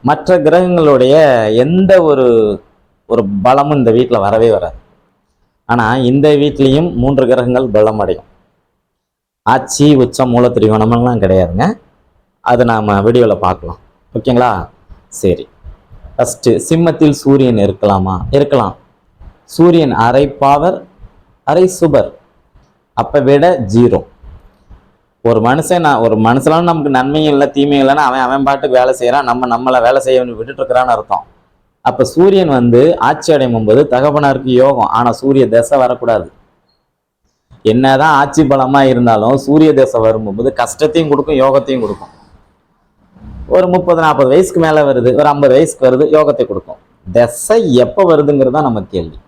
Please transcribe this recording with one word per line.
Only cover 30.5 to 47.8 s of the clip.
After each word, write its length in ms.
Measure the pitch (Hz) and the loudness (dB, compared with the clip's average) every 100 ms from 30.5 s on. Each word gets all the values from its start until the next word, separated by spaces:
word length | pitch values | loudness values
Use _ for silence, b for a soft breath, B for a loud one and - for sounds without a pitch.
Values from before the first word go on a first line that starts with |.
| 135 | -10
இருக்கிறான்னு 320 | - 123 127 113 | -4 -2 0 -2
அர்த்தம். 300 | 107 98 - _ _ _ _ _ 127 | -2 -8 -8 _ _ _ _ _ -6
அப்ப 200 | - 123 | -2 -2
சூரியன் 420 | - 185 196 165 131 | 2 2 2 0 0
வந்து 260 | 120 120 147 - 120 | 2 4 2 2 -2
ஆட்சி 260 | - - 151 | -2 0 0
அடையும் 320 | 131 113 107 | 0 -2 0
போது 120 | 113 151 | 2 2
தகப்பனாருக்கு 580 | 123 143 147 143 131 127 123 | 0 0 0 0 -2 0 2
யோகம், 280 | 131 131 104 113 | 2 2 -2 0
ஆனா 140 | 120 110 | -2 -2
சூரிய 240 | 135 135 120 113 | 0 0 2 0
தசை 220 | 117 143 | 0 0
வரக்கூடாது. 460 | 127 123 117 110 80 _ _ _ _ _ _ _ _ _ _ _ _ - 107 | 0 -2 -2 -2 -4 _ _ _ _ _ _ _ _ _ _ _ _ -8 -2
என்னதான் 420 | 113 131 135 156 143 | 0 2 2 2 0
ஆட்சி 240 | 143 - 143 | 0 0 0
பலமா 300 | 135 131 139 135 | 0 0 2 2
இருந்தாலும் 420 | 123 120 110 107 135 135 | 2 2 2 2 -2 0
சூரிய 260 | 151 156 139 | 2 4 4
தசை 200 | 131 120 110 | 2 2 0
வரும்போது 480 | 110 107 98 123 131 | 0 -4 -4 -4 -2
கஷ்டத்தையும் 500 | 120 - 151 156 160 | -6 -2 -2 -2 -2
கொடுக்கும், 280 | 143 143 143 | -2 -2 0
யோகத்தையும் 400 | 131 135 135 131 110 | 2 0 -2 -6 -6
கொடுக்கும். 300 | 101 - _ _ _ _ _ _ _ _ _ _ _ - - - 170 | -8 -14 _ _ _ _ _ _ _ _ _ _ _ -20 -20 -2 0
ஒரு 100 | 185 180 | 2 0
முப்பது, 240 | 180 170 156 | 0 0 0
நாற்பது 260 | 147 131 | 0 2
வயசுக்கு 300 | 143 185 - 160 | 2 0 0 0
மேல 180 | 156 143 | 0 0
வருது, 220 | 127 120 127 | 0 0 2
ஒரு 100 | 151 143 | 0 2
ஐம்பது 200 | 143 127 | 2 2
வயசுக்கு 300 | 156 - 127 | 2 0 0
வருது, 180 | 127 151 151 | 2 2 2
யோகத்தை 300 | 151 147 127 | 0 0 -4
கொடுக்கும். 340 | 98 - - _ _ - | -6 -12 -20 _ _ -4
தசை 560 | 90 120 - - 220 190 123 | 0 0 -2 -2 0 2 0